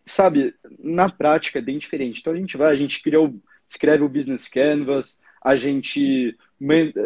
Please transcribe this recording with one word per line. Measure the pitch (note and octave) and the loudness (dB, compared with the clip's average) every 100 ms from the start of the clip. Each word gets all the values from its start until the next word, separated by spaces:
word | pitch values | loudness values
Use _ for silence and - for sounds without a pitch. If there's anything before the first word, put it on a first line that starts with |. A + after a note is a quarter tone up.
| - | -6
sabe, | - F#3+ D3 B2 - - - | 2 2 2 0 -6 -20 -14
na | C#3 E3+ F#3+ | -6 0 0
prática | - D3 D#3 - C3+ | 0 0 0 -2 -6
é | |
bem | A#2+ D3 | -6 -8
diferente. | - D3+ B2+ A2 | -8 -6 -6 -6
Então | D#3+ | -6
a | E3+ | -6
gente | G3 C3+ | -6 0
vai, | D#3 | 2
a | C#3+ | 2
gente | C#3 - | -2 -4
cria | D#3+ D#3 | 0 2
o, | D3+ A#2+ _ _ _ | 2 -2 _ _ _
escreve | - D3+ D#3 | -2 2 4
o | D3 | 2
business | C3+ C3+ B2 - | -2 -4 -8 -6
canvas, | B2+ D3 D3 C3+ C#3 - - _ _ | 0 0 0 -2 -4 -6 -16 _ _
a | B2+ C3+ | 0 2
gente | C3+ C#3 - C#3+ C#3 C3 B2 - _ _ | 2 -4 -4 -2 0 0 -2 -6 _ _
man-, | C#3 D#3+ D#3 - | 2 2 2 -2